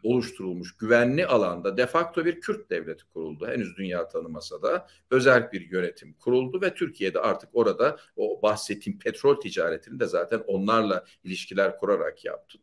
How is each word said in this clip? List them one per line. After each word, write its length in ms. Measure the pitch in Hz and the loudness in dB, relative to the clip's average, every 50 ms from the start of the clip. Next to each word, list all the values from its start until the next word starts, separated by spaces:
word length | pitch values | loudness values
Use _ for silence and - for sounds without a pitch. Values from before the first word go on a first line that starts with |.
| - | 0
oluşturulmuş 760 | 110 123 127 113 - - - 95 92 87 90 87 - - _ | 2 2 2 2 -2 -6 -8 -8 -8 -6 -8 -10 -12 -10 _
güvenli 480 | 110 110 120 117 120 123 135 156 180 | 2 4 6 6 6 4 2 2 2
alanda 520 | 135 131 113 101 90 87 87 92 98 95 107 | 4 4 4 4 2 0 -2 -2 -2 0 0
de 100 | 127 123 | 0 2
facto 380 | - 165 175 170 - 175 160 | 2 0 0 0 -2 0 0
bir 160 | 175 165 165 | 0 -2 -2
Kürt 280 | - - 202 208 - - | -4 -6 -6 -6 -4 -6
devleti 360 | 92 85 80 80 80 - _ | -6 -6 -4 -6 -10 -12 _
kuruldu. 420 | _ _ 82 80 78 78 73 87 117 | _ _ -10 -10 -10 -8 -8 -8 -6
Henüz 300 | 135 127 104 90 - - | -4 -4 -6 -6 -8 -8
dünya 300 | 98 92 90 87 82 - | -8 -4 -4 -4 -6 -4
tanımasa 540 | - 82 82 82 78 76 - - 78 76 | -6 -8 -8 -8 -10 -12 -12 -12 -12 -4
da 260 | 87 110 156 185 - - _ _ _ _ | -2 -2 -2 -2 -4 -10 _ _ _ _
özerk 420 | 127 131 123 135 127 120 110 - - | 2 4 6 8 6 6 4 2 -6
bir 180 | 95 85 82 | -10 -8 -4
yönetim 420 | 92 92 90 87 - - - 76 78 | -4 -2 -2 -2 -6 -10 -18 -20 -20
kuruldu 480 | _ _ 123 123 127 131 127 127 185 | _ _ 2 2 2 2 0 -4 -2
ve 120 | 196 180 180 | -2 -2 -2
Türkiye'de 460 | - 180 120 - - 98 95 - - | -2 -6 -6 -4 -4 -4 -2 -2 0
artık 300 | 107 110 - - - - - | 0 0 0 -2 -6 -4 0
orada 440 | 117 113 104 92 - 117 143 147 - - _ _ | 2 2 2 2 2 2 0 0 -2 -12 _ _
o 260 | - 104 107 101 - | -4 -2 -2 -2 0
bahsettiğim 580 | - 104 107 107 - - 101 101 - 104 98 - | 0 0 0 0 -2 -6 -8 -6 -6 -8 -10 -4
petrol 420 | - 120 - - - 139 143 139 | -4 -6 -4 2 2 2 2 2
ticaretini 580 | - 95 - 92 82 85 80 - - - 127 131 | 0 -6 -4 -2 0 0 -2 -4 -6 -12 -4 -4
de 60 | - | -2
zaten 380 | 82 85 85 87 - 113 110 - - | 0 0 -2 0 0 -2 -4 -2 -2
onlarla 580 | 98 95 98 104 113 113 110 101 95 90 - - - _ _ | -2 -2 2 2 4 4 4 2 0 -2 -4 -8 -18 _ _
ilişkiler 540 | 92 92 90 - - 92 98 98 95 - - | -10 -10 -10 -10 -6 0 0 2 0 0 -2
kurarak 480 | 101 98 101 85 78 78 - - - | 0 2 2 2 2 -2 -4 -6 -10
yaptı. 320 | - - - - _ - - | -10 -10 -10 -12 _ -20 -20